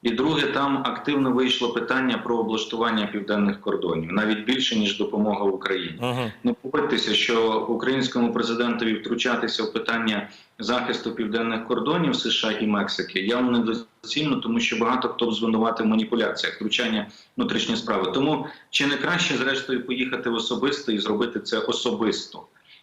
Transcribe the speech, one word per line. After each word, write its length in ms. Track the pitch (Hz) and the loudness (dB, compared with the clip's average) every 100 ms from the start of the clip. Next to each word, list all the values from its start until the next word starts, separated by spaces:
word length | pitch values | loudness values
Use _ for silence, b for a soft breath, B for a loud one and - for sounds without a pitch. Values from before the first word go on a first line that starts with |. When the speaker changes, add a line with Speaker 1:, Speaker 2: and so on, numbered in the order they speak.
Speaker 1:
І 80 | 120 | 0
друге, 360 | 113 147 151 139 | 2 2 2 2
там 360 | 135 139 139 127 | 2 2 0 -2
активно 440 | 117 - 147 131 | -2 0 2 4
вийшло 360 | 123 127 - 120 | 4 2 2 0
питання 460 | 120 117 131 131 113 | 0 0 0 2 0
про 200 | 107 120 | 0 0
облаштування 680 | 107 110 - 113 117 110 101 | 0 -2 -2 0 0 0 0
південних 480 | 104 98 104 101 101 | -4 0 2 2 0
кордонів, 520 | - 95 90 82 80 | -2 -2 0 -2 -2
навіть 320 | 92 107 107 | 0 0 0
більше, 320 | 107 131 127 110 | 0 0 2 2
ніж 220 | 104 92 | 0 0
допомога 460 | 101 104 107 98 | -2 0 2 2
Україні. 540 | 101 95 95 95 85 80 | 0 0 -2 -2 -4 -4
Speaker 2:
Мгм. 320 | 123 123 120 - | -4 -2 -4 -2
Speaker 1:
Ну, 120 | 123 117 | -2 -2
погодьтеся, 520 | 131 151 147 117 113 | -4 -2 0 0 2
що 460 | 107 - 113 113 110 110 | 0 2 4 4 2 0
українському 640 | 113 123 135 127 127 117 | -2 0 0 0 2 2
президентові 640 | 117 110 117 120 113 113 | 2 0 0 0 0 0
втручатися 680 | 107 - 117 127 117 110 - | 0 -2 -2 0 0 -2 -2
в 100 | 107 | -2
питання 560 | 113 110 117 110 104 98 B B _ | -2 -2 -2 0 -2 -4 B B _
захисту 540 | 104 123 120 - 117 | -2 0 0 -4 -4
південних 540 | - 107 113 113 113 113 | -4 -2 -2 -2 -4 -2
кордонів 480 | 120 113 170 156 | -2 0 2 2
С 160 | 113 117 | 0 0
Ш 180 | 101 113 | 0 0
А 40 | |
і 140 | 107 107 | 0 0
Мексики 540 | 104 98 - 92 92 | 2 0 -4 -2 -2
явно 380 | 95 123 127 120 | 0 2 2 2
недоцільно, 800 | 110 113 - _ - 143 156 120 | 2 -2 -6 _ -6 -2 0 0
тому 240 | 113 117 | 0 0
що 160 | 117 113 | 0 2
багато 320 | 117 127 120 | 2 2 0
хто 180 | - 120 | 0 0
б 60 | |
звинуватив 540 | 107 113 110 113 117 110 | 2 2 2 2 2 2
в 20 | |
маніпуляціях, 680 | 110 110 117 104 - - - | 2 2 2 0 0 -4 -4
втручання 500 | 107 123 120 110 104 | -2 0 2 0 -4
в 300 | - - - | -12 -16 -4
внутрішні 360 | 120 - - 113 | 0 0 0 -2
справи. 340 | - 101 92 | 0 0 2
Тому 320 | 123 147 147 B B B | 2 2 2 B B B
чи 160 | - 143 | 0 0
не 100 | 139 | 0
краще, 400 | - 175 - 131 | 0 0 0 0
зрештою, 500 | 131 135 - 123 - | 0 -2 -2 -4 -2
поїхати 440 | 123 123 123 123 | -2 -2 -2 -2
в 40 | |
особисто 580 | 117 113 117 131 - - | -2 -2 0 0 -2 -2
і 60 | 107 | -2
зробити 420 | 104 107 120 113 | 0 0 0 -2
це 180 | - 110 | -4 -2
особисто? 840 | 107 117 123 107 110 98 - - - _ B B | -2 -2 -2 0 0 0 -6 -16 -20 _ B B